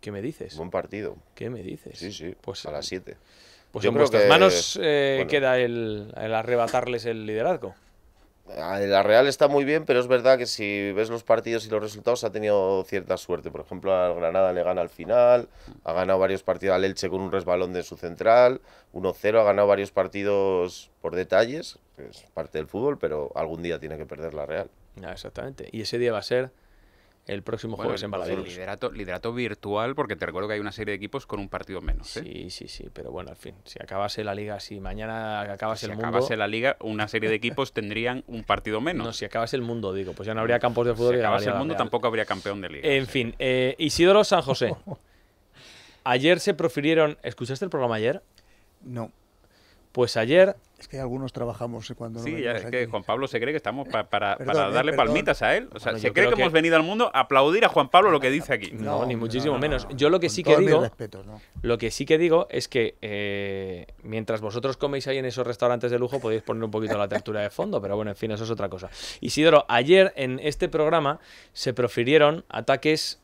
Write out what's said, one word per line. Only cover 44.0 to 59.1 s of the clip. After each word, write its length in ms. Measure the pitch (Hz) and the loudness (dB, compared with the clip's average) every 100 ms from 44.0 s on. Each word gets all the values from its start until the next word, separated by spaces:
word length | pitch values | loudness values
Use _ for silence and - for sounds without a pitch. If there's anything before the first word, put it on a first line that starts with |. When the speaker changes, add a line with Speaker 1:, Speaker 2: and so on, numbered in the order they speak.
| 170 202 | 6 6
Speaker 1:
San 160 | 208 180 | 6 2
José. 340 | 131 131 117 - - | 2 0 -2 -4 -10
Speaker 4:
<laughs> 1160 | 170 _ _ _ _ _ _ - - - _ | -16 _ _ _ _ _ _ -20 -20 -20 _
Speaker 1:
Ayer 360 | - 127 143 175 | 0 2 4 4
se 140 | - | 2
profirieron, 640 | 165 170 - 143 160 151 151 | 0 0 0 2 4 2 0
¿escuchaste 420 | - - 120 135 | -10 -10 -8 -6
el 60 | 196 | -6
programa 260 | 165 127 113 | -2 -2 0
ayer? 260 | 110 170 _ _ _ _ _ _ | 0 -2 _ _ _ _ _ _
Speaker 4:
No. 300 | - 123 113 _ _ _ _ _ _ _ _ | -14 -10 -10 _ _ _ _ _ _ _ _
Speaker 1:
Pues 240 | - 120 117 | 0 0 2
ayer 360 | 113 165 190 - _ _ | 4 6 6 4 _ _
Speaker 4:
Es 80 | - | -16
que 140 | 135 | -10
algunos 320 | 131 127 131 | -8 -6 -8
trabajamos 600 | - 120 113 120 117 107 123 | -6 -8 -6 -8 -8 -12 -12
cuando 240 | 117 113 | -12 -10
no 40 | |
Speaker 3:
Sí, 60 | 117 | -8
ya, 40 | 113 123 | -4 -4
Speaker 4:
venimos 40 | 117 104 | -4 -4
Speaker 3:
es 40 | |
que 120 | 127 | -4
Speaker 4:
aquí. 80 | 117 | -2
Speaker 3:
Juan 120 | 113 | -4
Pablo 240 | 90 113 135 | -4 -4 -2
se 140 | 120 | -2
cree 120 | 117 | -2
que 40 | 151 | -2
estamos 320 | - 123 139 | -4 -6 -4
pa-, 160 | 113 104 | -4 0
para, 280 | 104 101 98 | 0 0 -2
Speaker 4:
Perdón, 180 | 131 | 0
Speaker 3:
para 140 | 160 98 | 0 2
Speaker 4:
eh, 40 | |
Speaker 3:
darle 200 | 110 143 | 2 2
Speaker 4:
perdón. 140 | 147 117 | 2 2
Speaker 3:
palmitas 360 | 139 196 147 | 2 0 0
a 140 | 117 165 | 2 0
él. 120 | 254 | -2
O 60 | - | -8
sea, 120 | 123 | -6
Speaker 1:
Bueno, 60 | 113 | -2
Speaker 3:
se 80 | 110 | 0
Speaker 1:
yo 40 | |
Speaker 3:
cree 120 | 110 208 | 2 4
Speaker 1:
creo 40 | |
Speaker 3:
que 60 | 240 | 4
Speaker 1:
que 60 | |
Speaker 3:
hemos 100 | - | 4
venido 240 | 160 160 165 | 4 4 4
al 60 | |
mundo 260 | 160 214 240 | 2 0 0
a 80 | 131 | 2
aplaudir 440 | 127 135 139 185 | 4 6 6 6
a 40 | 220 | 4
Juan 200 | 165 139 | 4 6
Pablo 220 | 175 202 | 6 8
lo 100 | 156 | 4
que 100 | 131 | 2
dice 220 | 143 156 | 0 -2
aquí. 180 | 123 95 | -4 -4
Speaker 1:
No, 280 | 113 135 143 | -8 -4 -2
Speaker 4:
No, 60 | |
Speaker 1:
ni 80 | 127 | -2